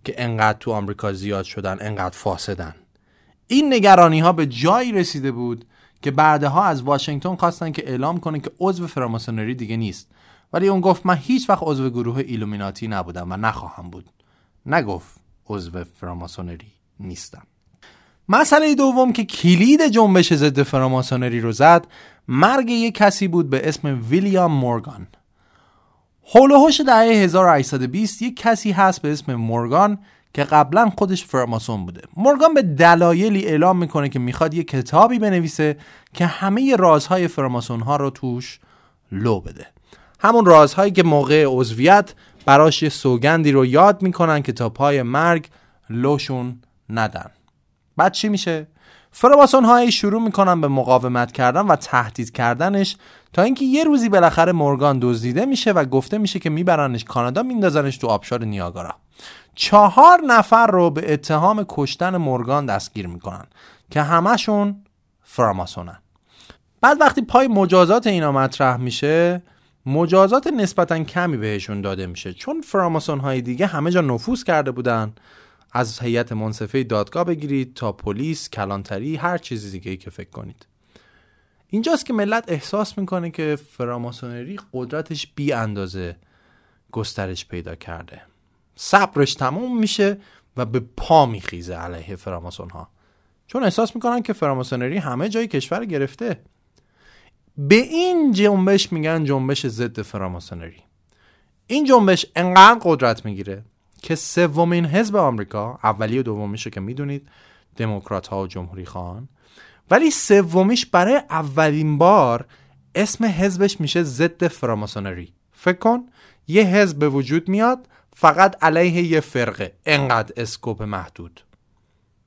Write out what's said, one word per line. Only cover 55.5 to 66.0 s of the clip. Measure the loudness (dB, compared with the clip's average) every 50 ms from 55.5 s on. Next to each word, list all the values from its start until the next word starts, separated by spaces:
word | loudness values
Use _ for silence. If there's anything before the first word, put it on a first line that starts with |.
| -2 -2 0 0
و | 0 0 0
گفته | 0 0 -2 -2 -2 -4 -2
می‌شه | -2 -2 -4 -4
که | -4 -4
می‌برنش | -4 -2 0 0 0 0 0 -2 -4 -6 -8
کانادا، | -6 -4 -4 -2 -2 -2 -2 -4
میندازنش | -4 -2 0 0 0 2 0 0 -2 -4 -4
تو | -4 -2
آبشار | -2 -2 -2 -4 -6 -6 -4
نیاگارا. | -4 -6 -6 -6 -8 -8 -10 -12 -12 -14 -16 _ _ _ -20 -20 -20 -20 -20 _ _ _
چهار | -8 -4 2 4 6 6 6 6 8 8 10 10 8 6 4
نفر | 4 4 4 6 4 4 4 4
رو | 4 4 2 2
به | 0 -2 -4 -2 -4
اتهام | -4 -2 -2 -2 0 2 2 0 0 -4 -8
کشتن | -6 -6 -6 -4 -4 -4 -4 -4 -2 -2
مورگان | -2 -2 -2 -4 -4 -2 -2 -2 -2
دستگیر | -2 -4 -6 -6 -8 -12 -10 -10 -10
می‌کنن | -12 -14 -12 -14 -14 -14 -16 -20 _ _ -20 -20 _ _ _ -8
که | -4 -4
همشون | -2 0 0 0 2 2 0 0 0 0 0 0 0 -2 -4 -8 -14 _ _ _ _ _ _ _ _
فراماسونن. | -10 -4 0 0 0 0 -2 -6 -10 -10 -14 -14 -16 -16 -20